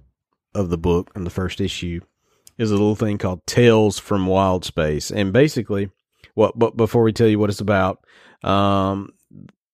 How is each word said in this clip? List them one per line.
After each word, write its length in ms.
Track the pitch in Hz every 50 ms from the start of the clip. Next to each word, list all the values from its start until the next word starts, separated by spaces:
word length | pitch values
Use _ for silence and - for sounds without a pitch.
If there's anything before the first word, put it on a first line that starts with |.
| _ _ _ _ _ _ _ _ _ _ -
of 160 | 107 95 85
the 80 | 87
book 340 | 82 85 87 85 87 - - -
in 80 | 104 87
the 60 | 85
first 320 | - 98 95 90 - -
issue 400 | 98 92 - - 90 87 85 85 - _ _ _ _ _ _ _ _ _ _
is 140 | - 117 107
a 40 | 104
little 200 | 101 104 107 107
thing 220 | - 117 104 104
called 280 | 101 - 95 90 87 -
Tales 540 | - - 123 120 117 110 110 107 104 - -
from 280 | - - 104 98 92
Wild 360 | 92 95 95 98 95 92 90 85
Space. 460 | - - 85 78 78 76 73 - -
And 220 | - 104 98 95 95
basically, 580 | 127 147 151 - 127 101 - 104 98 101 98 - _ _ _ _ _ - _ _
what, 220 | 110 107 95 -
but 200 | 117 117 113 -
before 260 | 113 113 101 - 120 113
we 80 | 110 104
tell 140 | - 117
you 120 | 110 107 104
what 100 | 104 101
it's 100 | 98 -
about, 420 | 104 104 104 95 92 92 82 - _ _ _ _ _ _ _ _ -
um, 680 | 98 98 98 101 101 98 98 95 98 98 98 101 - _ _ _ _ - - - - _ _ _ _